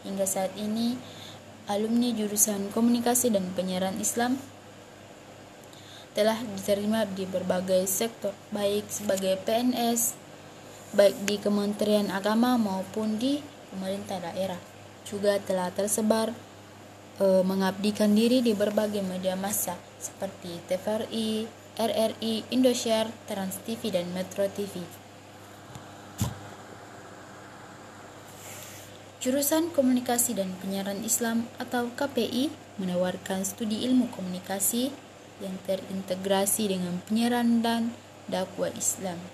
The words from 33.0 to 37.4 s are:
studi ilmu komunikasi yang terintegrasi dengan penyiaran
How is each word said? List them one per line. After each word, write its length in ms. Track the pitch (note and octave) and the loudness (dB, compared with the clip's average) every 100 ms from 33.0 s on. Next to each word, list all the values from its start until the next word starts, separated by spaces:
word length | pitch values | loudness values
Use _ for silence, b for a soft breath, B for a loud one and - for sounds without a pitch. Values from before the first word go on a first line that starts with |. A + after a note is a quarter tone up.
| F3+ F#3 - F#3+ | 0 -2 -4 -2
studi 400 | F#3+ - A3+ G#3+ | -2 -4 -2 0
ilmu 240 | A#3+ B3+ A#3+ - | 4 4 4 0
komunikasi 800 | F#3 F3+ - G3 - A#3 B3+ C#4 - - - - | -6 -6 -4 -2 0 2 0 -4 -16 -20 -20 -12
yang 160 | G3 F#3 - | -8 -8 -2
terintegrasi 1040 | F#3+ - F#3+ F#3+ F#3 F#3+ F#3+ G3+ - G#3+ | -4 -2 -6 -4 -4 2 4 4 2 2
dengan 320 | F#3+ F3+ F3+ | 0 0 -4
penyiaran 560 | - A3 A#3 A#3+ | 0 2 4 4